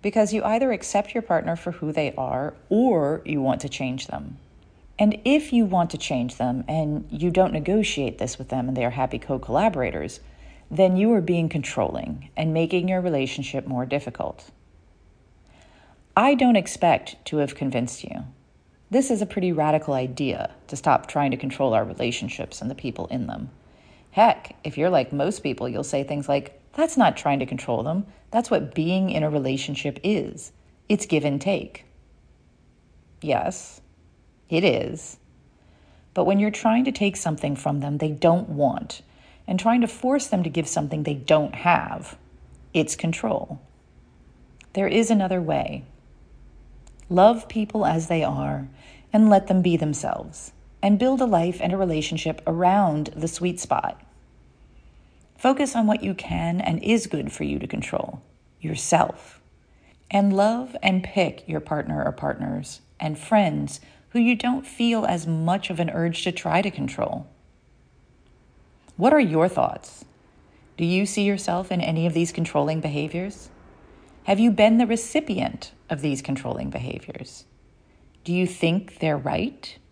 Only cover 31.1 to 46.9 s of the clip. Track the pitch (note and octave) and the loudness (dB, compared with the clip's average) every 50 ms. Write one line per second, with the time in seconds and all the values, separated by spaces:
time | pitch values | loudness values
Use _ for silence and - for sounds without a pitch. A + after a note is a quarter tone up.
31.1 | E3 D3+ C#3+ D3 C#3 C#3+ - G3 G3 D#3 - - - - - _ _ - _ _ | 0 2 2 2 -2 0 0 -2 -2 -2 -4 -10 -16 -20 -20 _ _ -20 _ _
32.1 | _ _ _ _ _ _ _ _ _ _ _ _ _ _ _ _ _ - _ _ | _ _ _ _ _ _ _ _ _ _ _ _ _ _ _ _ _ -20 _ _
33.1 | - - - D3+ - - - - F#3 - - - - - - _ _ _ _ _ | -18 -10 -2 0 0 0 0 -2 -6 -6 -14 -18 -20 -20 -20 _ _ _ _ _
34.1 | _ _ _ _ _ _ _ _ E3+ D#3+ G3 F3 A#2+ A2+ - - - D#3 - - | _ _ _ _ _ _ _ _ 0 2 4 4 2 2 -2 -4 -8 -12 -14 -18
35.1 | - _ _ _ _ _ _ _ _ _ _ _ _ _ _ _ - - _ _ | -20 _ _ _ _ _ _ _ _ _ _ _ _ _ _ _ -20 -20 _ _
36.1 | _ F#3 - F3+ G3 G3+ G#3 G#3+ G#3 - - A3+ A3+ A#3+ C4 C4+ B3+ - G#3 G3+ | _ 0 2 4 4 4 2 0 -2 0 2 2 4 4 2 0 0 0 0 0
37.1 | F#3+ - - E3 D#3 D3 - C#3+ C#3+ - - D3 D3 C#3+ C#3 C#3+ D3 D3 D#3 D#3 | 0 -2 -4 -4 -4 -2 -2 -4 -4 -2 -2 -2 -2 -2 -2 -2 -2 -2 -2 -2
38.1 | D3+ D3 - E3 E3+ F3+ - - D#3 C#3+ C#3+ B2+ A#2+ - - - - - - _ | 0 4 4 4 4 4 0 -4 0 2 2 2 2 -2 -8 -10 -14 -16 -18 _
39.1 | _ - - - - _ - - F#3+ F3+ - A3+ A#3+ B3 A#3 A3+ - - - B3+ | _ -20 -20 -20 -20 _ -6 -4 -4 0 2 4 4 4 2 0 -2 -2 0 2
40.1 | C#4 C#4+ - - G#3+ F#3 F3 D#3+ C#3+ E3+ D#3 - - D#3 D3+ C#3 D#3+ D#3 D3 D3+ | 2 2 0 0 0 0 0 0 -2 -2 -4 -2 -2 -2 -2 -2 -4 -2 -2 -2
41.1 | D3 C3+ B2+ - D#3 D#3 D3 - - - - F3 E3+ - - - - - - - | -4 -4 4 4 4 4 4 0 -6 -2 2 2 2 2 0 -4 -10 -10 -12 -14
42.1 | - - - - - - - - - - - - - D#3+ D3+ - - - - E3 | -20 -20 -20 -20 -20 -20 -20 -20 -20 -20 -20 -2 0 0 0 0 -2 -2 -2 -2
43.1 | D#3+ - - A3 G3 - - - D3 C3 - _ _ _ _ _ _ - _ _ | -2 -2 -2 -2 -2 -2 -4 -8 -12 -16 -16 _ _ _ _ _ _ -20 _ _
44.1 | _ - - - - _ - _ - - - - - F#3+ G3 - - A3+ A3+ A3+ | _ -20 -20 -20 -20 _ -20 _ -20 -20 -20 -8 -4 -2 0 2 4 2 4 4
45.1 | A#3 G#3 F#3+ F3+ F#3 F3+ E3 D3+ D3 C#3 - - C#3+ - - - - - _ - | 4 2 4 2 0 -2 0 0 0 -2 -2 -4 -8 -10 -12 -16 -20 -20 _ -20
46.1 | - - - _ - - - - - - - - - - - - | -20 -20 -20 _ -20 -20 -20 -20 -20 -20 -20 -20 -20 -20 -20 -20